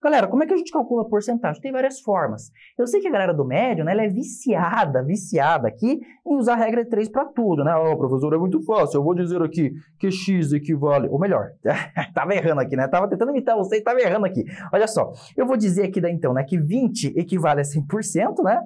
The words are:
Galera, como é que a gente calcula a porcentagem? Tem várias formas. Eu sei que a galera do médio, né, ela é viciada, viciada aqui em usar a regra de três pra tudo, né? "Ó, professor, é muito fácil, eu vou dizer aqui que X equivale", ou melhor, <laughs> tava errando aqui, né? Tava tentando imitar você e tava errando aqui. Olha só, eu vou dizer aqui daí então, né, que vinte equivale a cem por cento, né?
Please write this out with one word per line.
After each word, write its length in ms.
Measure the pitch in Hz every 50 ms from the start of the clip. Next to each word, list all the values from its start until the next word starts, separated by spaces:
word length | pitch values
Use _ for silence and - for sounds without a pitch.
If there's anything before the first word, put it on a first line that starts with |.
| -
Galera, 240 | 294 302 269 196
como 160 | 190 240 254 311
é 40 |
que 80 | 311 381
a 20 |
gente 160 | 359 330 - -
calcula 300 | 320 233 - 240 233 220
a 20 |
porcentagem? 560 | - 208 208 208 - 240 233 240 220 - -
Tem 100 | - 269
várias 300 | 262 254 262 269 269 -
formas. 500 | - - 202 185 160 123 110 107 - - _ _ - - _
Eu 100 | - 240
sei 140 | 240 240 403
que 60 | 381
a 40 | 370
galera 240 | 294 208 190 185 170
do 100 | 151 143
médio, 400 | 127 127 156 233 254 233 160 156
né, 80 | 156 185
ela 100 | 214 220
é 60 | 214
viciada, 960 | 190 208 277 - - - - - 214 170 175 165 196 233 214 156 131 127 127
viciada 640 | 143 180 214 190 - - 156 139 147 165 156 117 113
aqui 320 | - - - 233 277 320 - - - _ _
em 80 | - 294
usar 200 | 277 240 240 240
a 20 |
regra 260 | 226 226 220 226 240 233
de 80 | 240
três 180 | 233 208 214 214
pra 180 | 214 254 285
tudo, 360 | 285 - - 233 208 175 147 139
né? 100 | 151 170
"Ó, 180 | 160 160 160 156
professor, 380 | 151 156 131 127 135 135 151 151
é 60 | 160
muito 220 | 175 185 180 320 320
fácil, 340 | - 220 214 165 147 - 143
eu 60 | 143
vou 100 | 156 180
dizer 260 | 175 180 170 175 180 170
aqui 280 | 156 160 170 160 127 147 - - _ _ _
que 120 | - 196
X 420 | 185 185 - - 196 180 160 143 143
equivale", 540 | 147 147 147 165 143 139 151 143 139 123 -
ou 100 | - 143
melhor, 320 | 175 196 185 123 101 - - _ _
<laughs> 520 | - 143 - - - - - 175 - -
tava 200 | - 135 165 202
errando 280 | 190 - 165 160 143 131
aqui, 120 | 127 147
né? 140 | 127 131 131
Tava 200 | - 175 190 202
tentando 220 | 202 190 233 254
imitar 260 | 285 269 262 - 226
você 200 | 220 196 190 220
e 60 | 220 214
tava 180 | - 240 254
errando 240 | 247 196 175 220 208
aqui. 180 | 180 185 127 107 - - - - - -
Olha 160 | 190 214 214
só, 240 | - 180 120 - - - - - -
eu 100 | - 254
vou 100 | 247 262
dizer 280 | 240 208 202 175 185 202
aqui 160 | 180 190 196
daí 140 | 165 175 175
então, 180 | 160 170 156 127
né, 100 | 131 139
que 160 | - - 175
vinte 540 | 151 147 185 247 269 220 220 220 - 139 -
equivale 440 | 160 165 180 190 185 156 160 147 143
a 40 | 143
cem 220 | 143 143 156 143
por 160 | - - 214 214
cento, 400 | - - 160 202 285 415 - 339
né? 180 | 190 220 339 -